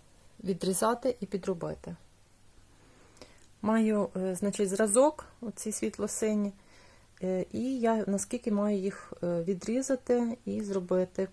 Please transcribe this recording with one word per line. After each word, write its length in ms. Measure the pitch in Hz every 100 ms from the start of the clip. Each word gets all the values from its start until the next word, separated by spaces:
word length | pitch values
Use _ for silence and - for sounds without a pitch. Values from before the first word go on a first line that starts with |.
| - - - -
Відрізати 720 | 185 180 185 185 220 240 262 240
і 60 | 196
підробити. 720 | 196 190 175 156 156 175 170 - - _ - - - - - - - - - - - - -
Маю, 460 | 208 226 220 208 - 185
е, 180 | 185
значить, 340 | 180 202 196 196
зразок, 580 | 196 220 226 294 - - -
оці 320 | 233 - 220
світло-сині. 800 | - 220 - 208 - 220 214 202 196 - - - - - -
Е, 220 | 185 185 -
і 260 | - 254 262
я 260 | 226 226 196
наскільки 440 | 196 - 240 226
маю 280 | 202 208 202
їх, 340 | 196 - - -
е, 200 | 175 170
відрізати 960 | 170 185 - 247 262 262 - 240 233 233
і 160 | 202 208
зробити 680 | 202 190 180 185 185 - 190